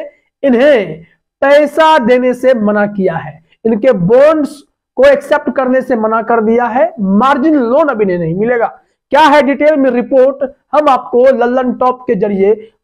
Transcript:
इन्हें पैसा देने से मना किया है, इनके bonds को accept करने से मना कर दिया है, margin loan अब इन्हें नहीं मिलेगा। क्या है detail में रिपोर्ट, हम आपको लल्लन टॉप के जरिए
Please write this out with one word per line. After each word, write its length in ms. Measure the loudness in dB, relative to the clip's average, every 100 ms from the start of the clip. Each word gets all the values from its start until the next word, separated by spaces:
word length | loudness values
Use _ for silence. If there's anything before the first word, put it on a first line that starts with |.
| -4 _ _ _
इन्हें 640 | -2 2 2 0 -2 -12 -20 _ _ _
पैसा 540 | 2 2 2 2 2 2
देने 340 | 2 0 0
से 200 | 0 0 0
मना 300 | 0 0 -2
किया 280 | -2 -4 -4
है, 220 | -10 -18 _ _
इनके 280 | -4 0 0
bonds 680 | 0 2 4 4 2 -4 -10 _ _ _ 0
को 80 | 2
accept 440 | 2 0 -4 -2
करने 280 | -4 -2 -2
से 140 | -2 -4
मना 260 | -2 -2
कर 180 | -2 -2
दिया 240 | 0 0 0
है, 260 | -2 -2 -2
margin 560 | -2 0 2 0 0 0
loan 320 | 0 0 0
अब 140 | -2
इन्हें 160 | -2 -2
नहीं 160 | -4 -4
मिलेगा। 400 | -2 -2 -4 -8 _ _ _
क्या 80 | 2
है 180 | 4 4
detail 340 | 2 0 0 2
में 140 | 0
रिपोर्ट, 600 | -2 0 2 2 0 -8 -10 _
हम 160 | -2 0
आपको 360 | 0 0 2 2
लल्लन 440 | 2 0 -2 -2
टॉप 280 | -2 -2 -2
के 120 | -4 -4
जरिए 540 | -2 0 0 0 -6 _